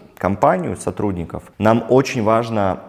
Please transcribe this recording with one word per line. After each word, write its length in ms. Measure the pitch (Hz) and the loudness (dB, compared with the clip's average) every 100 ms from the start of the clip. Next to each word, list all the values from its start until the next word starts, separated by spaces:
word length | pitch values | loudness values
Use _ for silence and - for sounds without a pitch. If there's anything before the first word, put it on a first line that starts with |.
| - - | -14 -4
компанию, 580 | - 98 143 185 160 95 | -2 2 2 2 -2 -6
сотрудников, 680 | - - 104 87 82 76 - - | -6 -4 -4 -4 -6 -10 -14 -2
нам 260 | 104 117 - | 2 2 4
очень 360 | 127 127 127 | 2 2 -2
важно, 560 | 107 113 120 113 98 90 | 0 0 0 0 0 -2